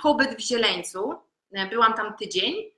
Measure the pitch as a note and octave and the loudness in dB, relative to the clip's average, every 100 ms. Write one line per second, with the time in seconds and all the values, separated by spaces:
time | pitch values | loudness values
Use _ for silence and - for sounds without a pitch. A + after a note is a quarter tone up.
0 | D4+ D4 C4+ A3+ - A#3+ G#3+ F3+ E3+ F#3 | 2 4 2 -2 -2 0 2 0 -6 -6
1 | C#4 E4 _ _ _ G3 F#3+ A3+ A3+ A3 | -6 -6 _ _ _ -6 -2 4 4 4
2 | G#3 - G#3 F#3 G#3+ G4 - | -4 -6 -4 -2 0 -2 -8